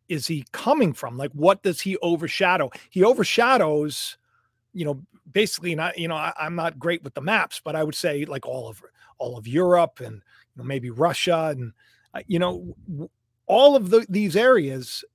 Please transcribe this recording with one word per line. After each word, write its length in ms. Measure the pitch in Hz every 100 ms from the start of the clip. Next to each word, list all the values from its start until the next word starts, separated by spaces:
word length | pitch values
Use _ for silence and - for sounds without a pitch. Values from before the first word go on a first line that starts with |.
| -
is 180 | 160 123
he 180 | 156 -
coming 420 | - - 302 196
from? 240 | - 127 120
Like, 140 | 143
what 300 | 143 170 196
does 180 | 196 165
he 160 | 196 185
overshadow? 760 | 175 170 165 - 185 180 135 - -
He 140 | 180
overshadows, 1120 | 202 254 190 - 240 254 160 151 151 131 - - _ _ _ _ _
you 120 | 185 147
know, 160 | 135 - _ -
basically 420 | 190 214 - 175
not, 240 | 156 170 -
you 100 | 165
know, 80 | 160
I, 180 | 160 160
I'm 180 | 156 170
not 220 | 165 143
great 260 | 165 170
with 100 | 139
the 80 | -
maps, 400 | 147 214 165 -
but 120 | - 156
I 80 |
would 120 | 156 -
say, 300 | 170 143 147
like, 200 | 139 -
all 220 | 131 113
of, 160 | 104 - _ _ -
all 200 | 123 120
of 100 | 110
Europe 520 | 143 180 175 170 -
and, 160 | 120 107
you 420 | _ _ _ -
know, 60 |
maybe 260 | 123 135 123
Russia 680 | 113 170 - 185 165 160 135
and, 160 | 120 - _ _ _
uh, 80 | - -
you 100 | 170
know, 380 | 180 180 175 - -
w-, 220 | 147 165 _ _ _ -
all 280 | 226 277 277
of 140 | 185
the, 160 | 226 226
these 260 | 190 208 170
areas, 680 | 247 240 139 131 123 - -